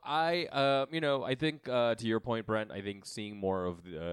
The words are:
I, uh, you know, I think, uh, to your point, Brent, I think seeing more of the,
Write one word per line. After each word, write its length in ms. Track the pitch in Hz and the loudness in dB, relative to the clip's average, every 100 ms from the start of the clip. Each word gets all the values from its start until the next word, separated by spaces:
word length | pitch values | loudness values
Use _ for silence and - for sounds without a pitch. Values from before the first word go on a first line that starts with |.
I, 420 | - 151 165 175 165 | -2 0 2 0 0
uh, 380 | 139 139 135 135 | 2 4 4 2
you 80 | 160 | 0
know, 240 | 147 139 | 2 0
I 120 | 127 131 | 0 0
think, 340 | 156 151 127 | 0 -2 -2
uh, 260 | 123 120 113 | 2 2 2
to 100 | 113 | 2
your 120 | 113 | 2
point, 260 | 123 113 110 | 2 -2 0
Brent, 260 | 110 107 | -2 -2
I 100 | 95 | -6
think 240 | 101 101 - | -6 -8 -10
seeing 320 | - 104 104 | -8 -8 -2
more 280 | 95 95 90 | 0 2 0
of 180 | 85 | -4
the, 140 | 90 80 85 | -8 -6 -4